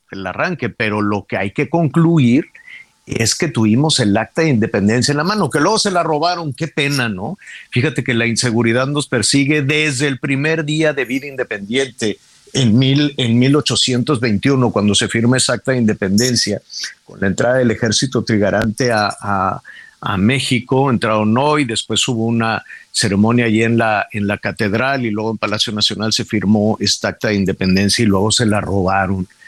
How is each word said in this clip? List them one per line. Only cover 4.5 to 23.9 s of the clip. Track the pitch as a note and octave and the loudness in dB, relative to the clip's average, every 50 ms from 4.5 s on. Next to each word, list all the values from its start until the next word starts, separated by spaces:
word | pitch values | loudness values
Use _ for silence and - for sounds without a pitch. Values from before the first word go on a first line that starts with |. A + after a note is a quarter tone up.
| C3 G#2+ A2 F#2+ - G#2 F#2+ G#2 A#2 B2 B2 - | 2 2 2 0 0 2 2 2 2 2 2 0
en | C#3+ D3 | 0 0
la | D#3 | -2
mano, | F#3+ G#3+ G#3+ F3 B2 | -2 -2 -2 -2 0
que | - C#3+ | 0 0
luego | D3 G3 A3 G#3 | 2 2 2 2
se | - G3+ | 0 0
la | F#3 F3 | 0 0
robaron, | D#3+ D#3+ D#3 D3 D#3+ F3 F3+ F3 E3+ D3 | 0 0 0 0 0 -2 -2 -2 -4 -6
qué | B2 - E3 | -6 -6 -8
pena, | D#3 - D#3+ C#3+ C#3+ C#3+ C3+ A#2+ A2 | -6 -4 -2 -2 -2 0 -2 -2 -2
¿no? | G2 F#2 G2+ C#3+ G3 - - - - - - - | -4 -6 -8 -10 -10 -12 -14 -18 -20 -20 -16 -6
Fíjate | - B2 A#2+ D#3 D3+ C#3+ | -2 0 0 0 -2 -2
que | A#2+ C3 A#2+ | -2 0 0
la | A2+ A#2 | 0 0
inseguridad | A#2 A2+ G#2+ B2+ B2 A2 A#2 A#2 A#2 A2+ B2+ C3+ C#3 | 0 0 0 0 0 0 2 2 2 2 2 0 0
nos | D3 D3+ - | -2 -4 -4
persigue | - C3+ A#2 G2 - - C#3 C#3 C#3 D#3 D3+ | -2 -2 0 0 2 2 2 2 2 2 0
desde | C#3 C3+ D3+ D3+ D#3 D#3 C3+ A#2+ D3 C#3+ | 0 0 0 0 0 0 0 0 -2 -2
el | C3 - | -2 -4
primer | - C#3 C3+ C3+ C#3+ D#3 D#3+ E3 D3+ | -4 -4 -2 -2 0 0 -2 -2 -2
día | D3 D3+ D#3 D#3 D3+ | -2 0 0 0 0
de | C#3 C#3 B2 | 0 0 -2
vida | A2+ B2+ C3+ D3 C#3+ | -4 -4 -6 -6 -6
independiente, | C3+ B2 B2 - A2 G2+ G2 G2+ A#2 C3+ C#3 B2+ - - A#2 G#2 F#2 - _ _ _ _ _ - - | -8 -6 -6 -6 -6 -8 -6 -4 -2 -2 -2 -2 -4 -4 -4 -4 -4 -6 _ _ _ _ _ -6 -2
en | C#3 C3 A2+ G#2 B2+ | 0 2 4 4 4
mil, | C3+ C3 C#3 D3 D3 C#3+ C#3 | 4 4 4 2 2 0 -2
en | C3+ B2+ A#2 A2+ B2 | -2 0 2 2 4
mil | B2+ C3+ C#3+ | 4 4 4
ochocientos | D3+ - - A#2 - - B2+ B2+ B2 A#2+ - D3+ G#2+ | 2 2 0 -2 -2 0 0 0 0 0 0 0 0
veintiuno, | B2+ A#2 G2+ F#2 - C3+ C#3 C3 B2 A2 | 0 0 0 0 2 2 2 2 2 2
cuando | - G#2 G2+ G#2 G2 | 2 2 2 2 2
se | - A#2 G2 | 2 0 0
firma | - A2+ A2+ B2 C3 | 0 0 2 2 2
esa | B2+ - - B2 | 2 2 0 -2
acta | G#2+ - C3+ | -2 -2 -2
de | C3 B2 | 0 2
independencia, | A#2 G#2+ G#2 - G#2 F#2 G2 G#2 B2 B2+ A#2+ A2+ - G#2 G2+ - - - - - - - - _ _ | 2 0 0 0 0 0 2 2 2 2 0 0 -2 -2 -4 -6 -8 -12 -12 -12 -12 -12 -14 _ _
con | - - - | -20 -8 -4
la | F#2+ | -2
entrada | G2 F#2+ - A#2 A#2+ B2+ | -2 0 0 2 2 2
del | C3 B2 A#2 | 2 2 2
ejército | G#2+ - B2 A2 G2 - C#3+ C3 B2+ A#2 | 0 0 0 -2 0 0 -2 -2 -2 -2
trigarante | - - A2+ G2+ G#2 F#2+ G2 G#2 A2 A2 G#2 - C3 A#2+ | -2 0 0 0 2 2 2 0 0 0 -2 -2 -2 0
a, | A2+ G#2+ G#2 G2+ - - | 0 0 0 -2 -4 -6
a, | - G#2 G2+ F#2+ F#2+ F#2+ F#2 F2+ - - - - - - - _ | -6 -4 -2 -2 -2 -2 -4 -6 -10 -16 -20 -20 -20 -20 -16 _
a | - - G#2 | -8 -6 -2
México, | F2+ G2 A#2 C3+ C3 C3+ - B2+ A2+ - - C3 C3 C#3 C#3 | 0 2 2 2 0 0 0 -2 -2 0 0 0 2 2 2
entraron | A#2+ F2+ A#2+ A2 A2 G#2+ G#2+ G#2+ A2 | 0 0 0 0 0 2 2 2 2
hoy, | B2+ C#3+ D3+ D3+ D3+ C#3+ | 2 2 2 0 0 0
después | A2+ A2 - - - A2 - - C3+ | -2 -4 -6 -6 -4 -4 -2 -2 -2
hubo | B2 A2 A2+ | -2 -2 -2
una | A#2 A#2 A#2 A2+ A2+ G#2+ - - - - - - _ | 0 0 0 0 0 -2 -4 -6 -10 -18 -20 -20 _
ceremonia | - - - G2+ G2+ G2 G#2+ A2+ A#2+ B2 A#2+ | -4 -2 -2 0 2 4 4 4 4 2 2
allí | A2+ G#2+ A2 | 2 2 2
en | A2+ A#2 A#2 | 2 2 2
la, | A#2 A2+ A2 | 2 2 2